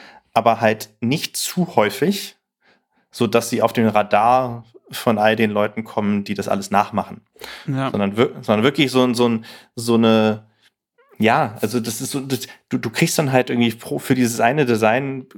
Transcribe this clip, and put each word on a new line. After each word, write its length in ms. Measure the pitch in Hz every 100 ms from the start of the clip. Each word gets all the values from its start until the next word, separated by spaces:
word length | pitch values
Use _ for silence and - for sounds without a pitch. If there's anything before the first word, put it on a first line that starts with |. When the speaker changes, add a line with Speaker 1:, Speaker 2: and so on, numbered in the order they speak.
| - - _
Speaker 1:
aber 280 | 120 113 113
halt 300 | 113 110 - _
nicht 340 | 117 156 - -
zu 400 | - - 170 -
häufig, 600 | 104 - 160 202 - - _ _ _ _ _ _ _
so 160 | - 117
dass 220 | 117 -
sie 120 | 113
auf 120 | 113
den 140 | - 110
Radar 760 | 104 104 104 113 127 127 117 - - _
von 280 | - - 107
all 180 | 107 110
den 160 | 110
Leuten 320 | 104 107 110
kommen, 400 | 110 - 104 101
die 120 | 101 101
das 120 | 98
alles 240 | 101 98
nachmachen. 480 | 101 104 101 - - - - - - -
Speaker 2:
Ja. 260 | 135 135
Speaker 1:
Sondern 240 | 101 98 104
wir-, 160 | 143 -
sondern 220 | 131 107
wirklich 280 | 123 143 135
so 120 | 127
ein, 100 | 127
so 140 | 120 120
ein, 180 | 113 113 - _ -
so 200 | 117 117
eine, 500 | 113 110 107 107 - _ _ _ _ _ _ -
ja, 400 | 110 131 127 110
also 220 | 107 120
das 180 | 113 110
ist 120 | 131
so, 100 | 143
das, 260 | 135 131 - - _
du, 80 | 131
du 120 | 117
kriegst 300 | - 165 -
dann 140 | 143
halt 160 | 131 123
irgendwie 220 | 123 117
pro, 280 | 113 - 147
für 160 | - 131
dieses 240 | 120 113
eine 260 | 113 147 123
Design 600 | 110 107 120 139 135 131